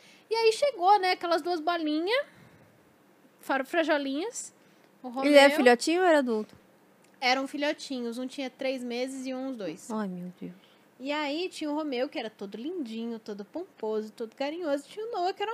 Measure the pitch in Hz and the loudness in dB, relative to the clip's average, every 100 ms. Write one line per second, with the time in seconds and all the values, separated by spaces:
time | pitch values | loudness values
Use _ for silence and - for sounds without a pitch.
0 | - - - 453 453 440 571 440 359 415 | -20 -20 -4 2 2 4 0 2 6 6
1 | 359 - 339 339 311 349 311 339 302 302 | 4 0 0 0 0 -2 -2 -2 -2 -2
2 | 359 508 571 - - - - _ _ _ | 0 0 -2 -12 -20 -20 -20 _ _ _
3 | _ _ _ _ - 277 262 349 311 294 | _ _ _ _ -4 -4 0 -2 2 0
4 | 269 277 427 - - - _ _ _ _ | 0 -6 -6 -8 -14 -18 _ _ _ _
5 | 254 247 285 285 277 302 247 240 320 349 | -10 -2 8 10 10 8 6 6 4 4
6 | 370 294 247 220 214 - _ _ _ _ | 6 4 4 -2 -6 -14 _ _ _ _
7 | _ _ 240 262 269 294 285 311 - 254 | _ _ 0 0 -2 -4 -4 -4 -6 -8
8 | 233 233 262 - 262 - 269 269 247 240 | -6 -8 -8 -8 -10 -6 -6 -4 -6 -4
9 | 262 262 262 254 269 240 180 175 - 220 | -4 -6 -8 -6 -8 -8 -8 -10 -8 -6
10 | 196 180 180 - 180 - - _ _ - | -6 -6 -10 -12 -14 -16 -20 _ _ -12
11 | 269 302 294 302 370 - 302 294 302 247 | -6 -4 -4 -4 -6 -8 -6 -4 -4 -4
12 | 285 302 220 - 196 214 277 370 233 220 | -4 -6 -10 -10 -12 -10 -8 -8 -8 -8
13 | 233 226 226 208 202 311 381 - 214 220 | -8 -8 -10 -12 -12 -12 -12 -8 -6 -4
14 | 214 - 226 - 277 339 320 285 - 415 | -6 -10 -12 -6 -6 -6 -4 -4 -6 -12
15 | 440 427 359 381 403 | -8 -4 -4 -2 -6